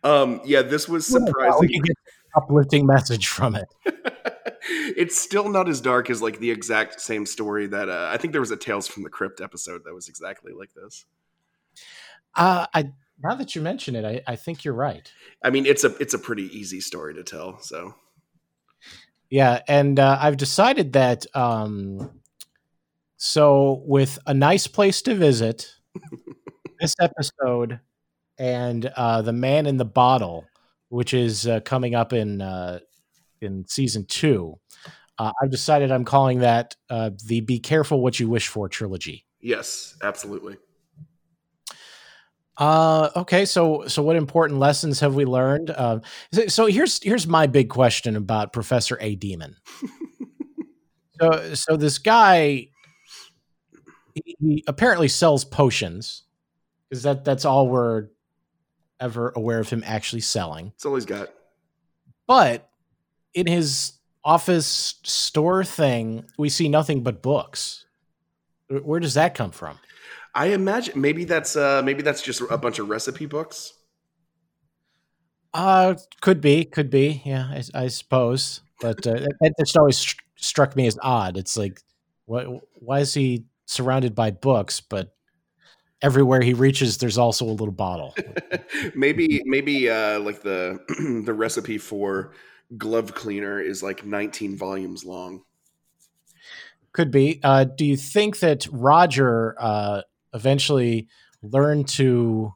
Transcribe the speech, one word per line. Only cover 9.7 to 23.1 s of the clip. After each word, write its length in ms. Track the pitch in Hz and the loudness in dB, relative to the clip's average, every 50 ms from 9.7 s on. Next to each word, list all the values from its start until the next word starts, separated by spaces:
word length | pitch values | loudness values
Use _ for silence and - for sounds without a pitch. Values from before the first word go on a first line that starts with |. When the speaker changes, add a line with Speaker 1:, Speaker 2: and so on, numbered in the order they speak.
| 90 87 _ | -14 -16 _
Speaker 1:
that 80 | 80 85 | -18 -18
was 160 | 92 85 85 | -18 -20 -20
exactly 420 | 80 - 80 92 98 _ _ - | _ -16 -16 -16 -16 _ _ -20
like 220 | - 87 98 _ _ | -20 -20 -20 _ _
this. 320 | - 92 107 - - _ _ _ _ _ _ _ _ _ _ _ _ _ _ _ - - - - - - - - _ _ _ _ | -20 -20 -20 -20 -20 _ _ _ _ _ _ _ _ _ _ _ _ _ _ _ -20 -20 -20 -20 -20 -20 -20 -20 _ _ _ _
Speaker 2:
Uh, 320 | - 170 185 185 180 170 - - | 2 2 4 2 0 -2 -2 -2
I, 180 | 160 151 139 - _ _ _ _ _ 135 | -2 -2 -2 -10 _ _ _ _ _ -8
now 120 | 165 226 | -6 -6
that 200 | 269 - - - | -6 -8 -10 -8
you 60 | 165 | -6
mention 340 | 151 147 - - - - 123 | -6 -6 -6 -8 -8 -8 -8
it, 80 | 113 107 | -6 -6
I, 260 | 107 110 127 - - | -6 -8 -8 -8 -10
I 40 | 120 | -12
think 300 | 113 - - 170 143 - | -10 -10 -12 -14 -10 -8
you're 80 | 147 127 | -8 -4
right. 380 | 117 135 143 92 78 _ - _ _ _ - _ _ - | -4 -4 -4 -6 -8 _ -20 _ _ _ -20 _ _ -2
Speaker 1:
I 60 | 123 | 0
mean, 140 | 127 135 135 | 0 2 2
it's 180 | 135 139 135 - | 2 2 4 4
a, 120 | 135 - | 0 0
it's 160 | - 143 - 131 | 0 -6 -4 -4
a 60 | 117 | -6
pretty 360 | - - 120 101 95 92 92 | -4 -6 -8 -6 -8 -10 -12
easy 240 | 107 101 92 92 92 | -14 -14 -12 -12 -12
story 320 | 95 - - 80 78 76 78 | -12 -12 -12 -12 -12 -12 -14
to 80 | 82 90 | -14 -16
tell, 360 | - - 80 82 92 95 98 | -16 -14 -14 -14 -14 -16 -16
so. 340 | - - - 80 87 95 104 _ _ _ _ _ _ _ _ _ _ _ _ _ _ _ _ _ _ - - - - _ _ _ _ _ | -18 -14 -14 -14 -14 -16 -18 _ _ _ _ _ _ _ _ _ _ _ _ _ _ _ _ _ _ -20 -20 -20 -20 _ _ _ _ _
Speaker 2:
Yeah, 320 | 131 139 139 127 120 120 - | 2 4 4 4 4 0 0
and, 320 | - 143 143 143 143 139 135 | 2 4 4 4 4 4 4
uh, 180 | 135 135 139 135 | 6 4 4 4
I've 180 | 143 151 147 | 2 0 0
decided 560 | 135 139 135 - - 202 247 277 277 185 135 127 | 0 -2 -2 2 4 4 4 4 2 -2 2 2
that, 320 | 139 131 123 123 - - - - | 2 4 4 2 -2 -4 -8 -4
um, 840 | 139 123 120 117 110 110 107 104 101 98 98 98 98 123 147 _ - _ _ _ _ - _ _ _ _ _ _ _ _ _ _ _ _ _ | -2 0 0 0 -2 -4 -6 -6 -8 -8 -8 -10 -10 -12 -14 _ -20 _ _ _ _ -20 _ _ _ _ _ _ _ _ _ _ _ _ _